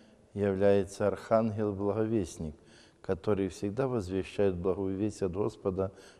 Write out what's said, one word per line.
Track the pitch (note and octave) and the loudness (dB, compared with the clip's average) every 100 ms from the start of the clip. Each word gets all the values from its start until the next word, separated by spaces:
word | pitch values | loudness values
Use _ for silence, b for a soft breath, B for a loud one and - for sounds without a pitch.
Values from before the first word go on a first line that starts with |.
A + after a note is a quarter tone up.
| B B _ | B B _
является | G2+ G2+ F#2+ G2+ G2+ F#2 - G2+ | -2 0 4 6 6 2 0 0
архангел-благовестник, | F#2+ - A2+ A2+ G#2+ G#2 F#2+ G2+ G#2+ A2 A2+ E2+ - D#2+ - B B B B | 0 2 2 2 0 -2 0 0 0 0 0 -2 -6 -10 -10 B B B B
который | - F2+ G#2+ G2 F#2+ | -6 -2 0 0 0
всегда | - G2+ G#2+ C3+ | -4 -6 -2 -2
возвещает | B2 F2+ F#2+ - - G2+ | -2 -2 -4 -2 2 2
благую | F2 F#2 F#2 F#2+ F#2+ | 2 0 0 -2 -2
весть | G#2 - | -2 -2
от | F#2+ | -2
Господа | F2+ A2+ - G2+ F#2 F#2+ B B | 0 -4 -2 -2 -2 -2 B B